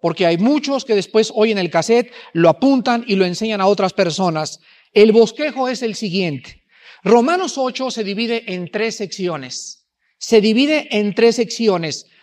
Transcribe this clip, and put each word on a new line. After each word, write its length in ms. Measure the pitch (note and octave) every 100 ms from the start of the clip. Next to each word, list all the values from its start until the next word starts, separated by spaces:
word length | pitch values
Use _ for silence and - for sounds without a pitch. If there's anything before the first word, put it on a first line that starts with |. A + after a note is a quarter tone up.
porque 260 | E3+ E3+ F3
hay 100 | E3+
muchos 480 | A3+ D4 C#4+ C4+
que 120 | - G#3
después 360 | F3+ A3 A3
hoy 180 | - A3+
en 60 | G3+
el 120 | F3
cassette 420 | E3+ D#3+ A#3 - - -
lo 180 | E3+ E3+
apuntan 540 | D#3 C4+ C4+ B3+ A#3+ A#3
y 80 |
lo 100 | G3
enseñan 360 | F3+ F3 A3 G#3
a 60 | F#3+
otras 280 | G#3 F#3+
personas. 680 | - F3+ D3+ F#3 D#3 D3+ - _ _ _
El 200 | G3+ A3
bosquejo 560 | A3 A3 A3+ D4+ A#3+ B3+
es 140 | B3
el 120 | A#3
siguiente. 680 | G3+ G#3 F#3 F3+ C3+ - - _ _ - -
Romanos 540 | F#3 A#3 B3 F4+ F#4 -
ocho 340 | B3+ - B3+
se 140 | A3+
divide 480 | G3 G3+ A#3 A3+ A3
en 180 | F3+ F3
tres 260 | G#3 A3+ A3
secciones. 800 | G3 - F3+ D#3 B2+ - - - _ _ _ _
Se 200 | - A3+
divide 480 | G#3 A3 C#4+ D4+ - G#3
en 160 | G#3
tres 220 | F#3+ A#3 A#3
secciones. 680 | A3+ - A3+ F3+ D#3+ C#3 - _